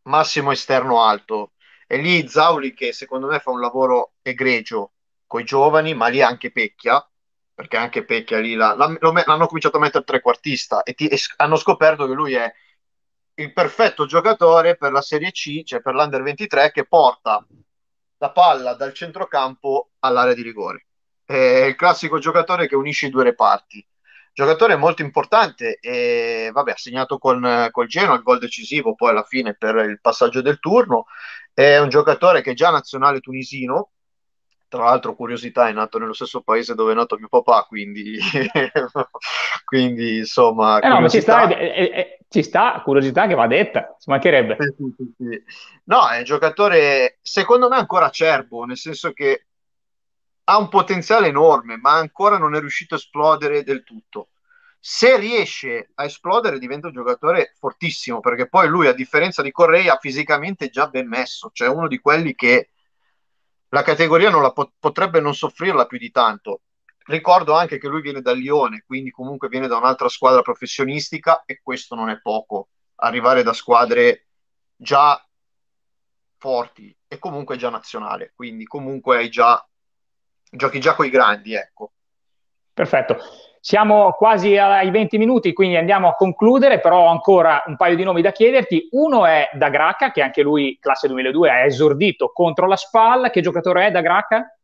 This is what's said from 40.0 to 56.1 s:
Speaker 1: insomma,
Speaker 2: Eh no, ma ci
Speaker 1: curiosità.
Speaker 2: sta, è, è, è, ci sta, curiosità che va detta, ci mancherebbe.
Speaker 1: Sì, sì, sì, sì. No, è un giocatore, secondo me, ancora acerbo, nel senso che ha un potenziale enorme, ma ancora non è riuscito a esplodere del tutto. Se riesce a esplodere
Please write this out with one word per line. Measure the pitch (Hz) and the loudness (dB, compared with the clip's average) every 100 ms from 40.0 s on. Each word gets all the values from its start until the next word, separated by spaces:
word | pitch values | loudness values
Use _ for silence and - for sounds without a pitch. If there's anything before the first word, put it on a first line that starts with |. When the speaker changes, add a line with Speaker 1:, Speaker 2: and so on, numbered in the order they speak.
| 117 110 | -4 -6
Speaker 1:
insomma, | 110 - 117 110 110 107 | -4 2 2 4 2 4
Speaker 2:
Eh | 247 | 4
no, | 226 | 4
ma | 160 | 4
ci | 214 | 2
Speaker 1:
curiosità. | - 233 214 | 4 4 4
Speaker 2:
sta, | - | 0
è, | 165 | -4
è, | - 185 | -2 -2
è, | - 180 - _ | -4 -8 -12 _
ci | 190 | -4
sta, | - 170 233 - | 0 0 0 -2
curiosità | - 139 135 143 202 | 0 0 2 0 0
che | 156 | 2
va | 113 | 2
detta, | 143 208 - - - | 2 0 -4 -8 -18
ci | - | -4
mancherebbe. | 139 175 143 110 107 | 0 2 2 2 -2
Speaker 1:
Sì, | 143 139 | -4 -6
sì, | 135 - | -12 -12
sì, | 123 _ 123 | -18 _ -12
sì. | 110 _ - - _ | -12 _ -20 -20 _
No, | - 233 139 | 0 2 2
è | 117 | -2
un | |
giocatore, | 123 147 160 156 202 170 143 139 127 _ | -4 -2 -2 2 4 4 4 2 0 _
secondo | - - 185 240 247 | -6 -4 2 4 4
me, | 262 | 0
ancora | 180 185 151 | 0 0 0
acerbo, | - 160 143 120 117 120 | 2 0 0 -4 -14 -12
nel | 127 | -12
senso | 160 147 165 | -12 -10 -10
che | - 139 135 _ _ _ _ _ _ _ _ _ _ - | -4 -2 -2 _ _ _ _ _ _ _ _ _ _ 2
ha | 208 | 2
un | 202 | 4
potenziale | 196 180 185 165 220 180 | 0 0 -4 0 2 2
enorme, | 139 160 139 117 113 | 4 4 4 0 -2
ma | 135 | 0
ancora | 156 156 - 202 202 | 0 -2 0 0 2
non | 151 151 | 0 -2
è | |
riuscito | 143 - 165 156 | -6 -10 -8 -10
a | |
esplodere | - 147 156 151 147 147 | -8 0 2 2 0 -4
del | 131 135 | -4 -8
tutto. | _ 110 _ 107 - _ _ _ _ _ | _ -20 _ -18 -18 _ _ _ _ _
Se | - - 240 254 | -12 2 4 4
riesce | 208 233 165 - 135 117 - | 0 -4 -4 -10 -10 -10 -10
a | - | -10
esplodere | 139 | -10